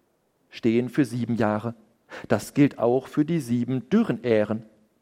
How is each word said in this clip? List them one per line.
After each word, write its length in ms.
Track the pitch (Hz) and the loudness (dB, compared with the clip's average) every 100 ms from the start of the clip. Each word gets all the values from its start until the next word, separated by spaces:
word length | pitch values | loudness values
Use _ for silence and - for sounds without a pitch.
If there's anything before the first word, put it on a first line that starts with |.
| _ _ _ _ _ | _ _ _ _ _
stehen 380 | - 117 113 123 | -4 0 2 0
für 160 | 139 127 | -2 -2
sieben 300 | 120 117 113 | -2 -4 0
Jahre. 380 | 107 107 117 117 _ _ _ - - | 0 0 -4 -12 _ _ _ -12 -2
Das 260 | 110 - | -2 -2
gilt 240 | - 143 - | 2 2 2
auch 300 | 117 127 131 | 0 0 -2
für 180 | - 151 | -2 0
die 140 | 170 | -2
sieben 500 | 120 120 120 131 - | -2 -2 -2 -4 0
dürren 340 | 214 233 120 | 0 2 -2
Ähren, 420 | 123 110 104 110 - _ _ _ | 2 2 2 -4 -8 _ _ _